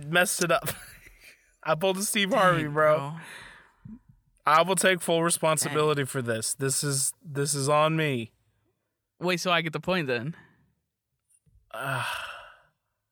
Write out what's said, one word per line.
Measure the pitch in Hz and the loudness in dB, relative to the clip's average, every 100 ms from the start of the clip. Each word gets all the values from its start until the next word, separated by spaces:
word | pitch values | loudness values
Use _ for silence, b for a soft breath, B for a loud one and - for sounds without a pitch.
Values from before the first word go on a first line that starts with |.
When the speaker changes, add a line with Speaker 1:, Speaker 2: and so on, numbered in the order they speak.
| 147 | 0
Speaker 1:
messed | 170 180 - | 2 2 0
it | 175 | 2
up. | 165 - B B B B B | 2 0 B B B B B
<laughs> | B B B B | B B B B
I | - | -2
pulled | 156 190 190 | 0 2 0
a | |
Steve | 208 214 196 | -2 0 2
Harvey, | 233 185 170 | 4 4 4
Speaker 2:
Dang, | 151 | 2
Speaker 1:
bro. | 147 156 151 | 2 4 4
Speaker 2:
bro. | 139 160 B B B B B B B 220 - _ _ _ - | 0 -8 B B B B B B B -20 -20 _ _ _ 2
Speaker 1:
I | 156 | 4
will | 170 185 | 4 2
take | 196 185 | 2 2
full | - 170 | 0 0
responsibility | 165 165 160 156 151 143 151 147 | 2 0 0 0 0 0 0 0
Speaker 2:
Dang. | 131 | -2
Speaker 1:
for | 139 | -4
this. | 120 110 110 | -4 -4 -4
This | - 135 135 | -4 -2 -2
is, | 147 135 135 - | -2 -2 -4 -6
this | 180 143 143 | -10 -4 -2
is | 143 135 | -2 2
on | 147 156 160 | 2 2 2
me. | 156 131 113 _ _ _ _ _ _ _ _ _ | 0 -2 -6 _ _ _ _ _ _ _ _ _
Speaker 2:
Wait, | 170 180 | -4 -2
so | 185 | 0
I | 170 | 0
get | 165 | 0
the | 151 | -4
point | 156 185 165 | -2 -2 0
then? | 120 131 - b b b _ _ _ _ _ _ _ _ _ _ | -2 -4 -10 b b b _ _ _ _ _ _ _ _ _ _
Speaker 1:
Uh, | 107 135 131 B B B B B B B B _ _ _ | -10 -6 -6 B B B B B B B B _ _ _